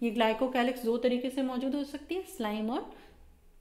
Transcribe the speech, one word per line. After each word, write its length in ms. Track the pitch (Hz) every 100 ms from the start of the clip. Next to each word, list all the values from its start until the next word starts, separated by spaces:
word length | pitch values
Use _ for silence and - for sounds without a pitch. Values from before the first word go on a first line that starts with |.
ये 80 | 233
ग्लाइकोकैलिक्स 720 | 220 220 220 262 254 247 254
दो 140 | 226 240
तरीके 320 | 247 247 254
से 120 | 262
मौजूद 340 | 262 247 269 285
हो 80 |
सकती 320 | 277 285 - 359
है, 60 |
स्लाइम 480 | 370 - 214 214 214
और 260 | 294 - - - - - - - -